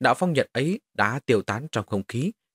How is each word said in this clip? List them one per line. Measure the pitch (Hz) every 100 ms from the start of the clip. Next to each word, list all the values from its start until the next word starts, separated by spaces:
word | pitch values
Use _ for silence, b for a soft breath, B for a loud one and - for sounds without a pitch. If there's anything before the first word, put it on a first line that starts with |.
đạo | 131
phong | 120 180
nhận | 147 -
ấy | - 147 202 _
đã | - 104 131 -
tiêu | 113
tán | - 107 151
trong | 117 101
không | 101 95
khí | 117 165 - _